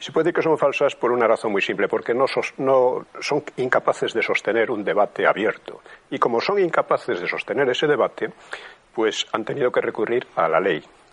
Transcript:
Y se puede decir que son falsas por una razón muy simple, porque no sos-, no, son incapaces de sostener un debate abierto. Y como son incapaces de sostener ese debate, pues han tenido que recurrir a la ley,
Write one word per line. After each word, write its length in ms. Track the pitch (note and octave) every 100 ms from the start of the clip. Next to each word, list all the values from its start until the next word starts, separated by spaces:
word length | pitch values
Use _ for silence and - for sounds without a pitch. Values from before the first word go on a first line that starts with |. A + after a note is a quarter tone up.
Y 20 |
se 80 | -
puede 140 | D#3+
decir 100 | D#3+
que 80 | E3+
son 160 | D#3+ D3
falsas 380 | C#3+ - C#3+ -
por 160 | C#3+
una 160 | B2 A2+
razón 240 | A2 A2+
muy 100 | G2
simple, 240 | - F#2+ G2
porque 260 | G#2+ -
no 140 | A#2+ C3+
sos-, 260 | - - -
no, 480 | C3+ C3+ B2+ B2 - -
son 240 | - D3 - -
incapaces 560 | B2+ B2 - - A#2+
de 80 | A2+
sostener 480 | G2 G2 - A2 G#2+
un 100 | G#2+
debate 420 | G2+ G2 F2 -
abierto. 560 | F2+ E2+ G#2+ - - - - - -
Y 80 | C#3
como 220 | - A3+
son 180 | G3+ G3+
incapaces 600 | F3 D3+ - C#3 - F#2
de 80 | F2
sostener 420 | D#2+ - G#2+ C3+
ese 160 | B2+ D#3
debate, 460 | C3 F#2 - A2 - - - - - _
pues 320 | - A2 - -
han 120 | G#2+
tenido 260 | G#2+ C3+ B2
que 100 | B2
recurrir 460 | A#2+ A2+ G#2 A#2+ -
a 140 | - D#2+
la 100 | E2
ley, 260 | F#2+ D2+ - - _